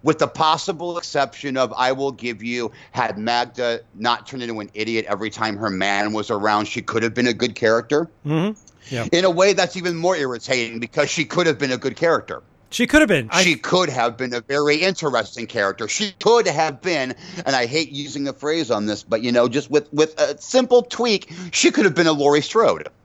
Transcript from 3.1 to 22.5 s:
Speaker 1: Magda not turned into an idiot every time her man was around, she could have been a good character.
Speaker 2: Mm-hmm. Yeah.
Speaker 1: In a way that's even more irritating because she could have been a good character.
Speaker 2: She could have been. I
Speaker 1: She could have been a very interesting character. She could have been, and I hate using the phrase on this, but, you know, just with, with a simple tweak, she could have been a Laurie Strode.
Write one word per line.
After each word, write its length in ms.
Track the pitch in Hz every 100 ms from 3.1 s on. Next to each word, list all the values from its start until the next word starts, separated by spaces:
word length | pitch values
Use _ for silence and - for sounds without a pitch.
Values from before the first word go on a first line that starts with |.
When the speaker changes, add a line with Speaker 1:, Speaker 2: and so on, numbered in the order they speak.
| 101
Speaker 1:
Magda 640 | 110 120 123 120 120 117 -
not 320 | 95 117 117 -
turned 160 | 135
into 160 | 120 113
an 120 | 101
idiot 300 | 104 110 113 92
every 220 | 101 107
time 260 | - 110 101
her 140 | 107
man 420 | 95 98 101 104
was 160 | 107 104
around, 360 | 107 104 104 101
she 160 | -
could 220 | - 117
have 100 | 113
been 140 | 127 123
a 40 |
good 220 | 107 120
character. 560 | 101 110 113 117 147 165 _ 147
Speaker 2:
Mm-hmm. 340 | 160 190 214 _ _ -
Yeah. 140 | 123 113
Speaker 1:
In 120 | 165
a 60 | 185
way 220 | 170 196
that's 240 | 185 180 185
even 180 | 175
more 220 | 170 170 180
irritating 640 | 135 120 - 127 117 117
because 280 | 120 - 143
she 160 | -
could 220 | 151 - 170
have 100 | 135
been 140 | 139
a 60 | 127
good 180 | 135
character. 480 | 113 170 143 - 64 _ _ _
Speaker 2:
She 180 | - 233
could 120 | 294
have 80 | 302
been. 200 | 170 110
I 140 | 175
Speaker 1:
She 100 | 180
could 360 | 143 - 180 175
have 260 | 131 120 113
been 180 | 127
a 60 | 120
very 380 | - 143 147 151
interesting 680 | 185 185 156 120 107 - 113
character. 400 | 117 98 95 107
She 260 | - 208 185
could 280 | 202 233 190
have 320 | 147 156 143
been, 340 | 175 156 127 127 - - -
and 80 |
I 120 | 135 117
hate 240 | 151 147
using 340 | 143 143 143
the 80 | 139
phrase 400 | - 147 165 127
on 140 | 110 104
this, 180 | 107
but, 180 | - 113
you 80 | 120
know, 180 | 120 117
just 220 | 123 143
with, 220 | 147 147
with 260 | 147 156 156
a 180 | 143 147
simple 440 | - 254 254 247
tweak, 500 | 240 - 240 196 - 170 180
she 180 | - 349
could 140 | -
have 100 | 202
been 140 | 143 165
a 40 |
Laurie 300 | 151 143 147
Strode. 460 | -